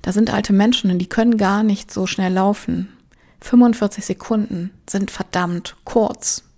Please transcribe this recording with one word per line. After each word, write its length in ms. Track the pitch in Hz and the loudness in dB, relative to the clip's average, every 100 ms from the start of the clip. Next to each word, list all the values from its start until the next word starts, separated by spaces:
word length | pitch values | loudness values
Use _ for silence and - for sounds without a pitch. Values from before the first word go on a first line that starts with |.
da 80 | - | -2
sind 200 | 196 220 | 0 2
alte 220 | 202 202 | 0 2
Menschen 380 | 196 214 247 196 | 4 4 2 0
und 80 | 180 | 0
die 100 | 180 | -2
können 280 | - 233 226 | 0 2 2
gar 260 | 190 202 | 2 2
nicht 280 | 220 202 - | 2 0 -4
so 140 | - 190 | -6 -4
schnell 280 | - 185 | -2 0
laufen. 540 | 185 196 208 - 175 190 - _ _ _ _ | 2 2 0 -4 -6 -6 -14 _ _ _ _
Fünfundvierzig 640 | - 240 240 226 208 - - | 2 6 6 4 -2 -4 -6
Sekunden 640 | 190 - 220 208 185 175 - - | -8 -4 -4 -2 -6 -10 -12 -8
sind 220 | 196 196 | -6 -6
verdammt 680 | - - 180 175 175 - - - | -6 -6 -4 -2 -4 -8 -16 -2
kurz. 580 | 240 214 - - - _ | 0 0 -2 -6 -6 _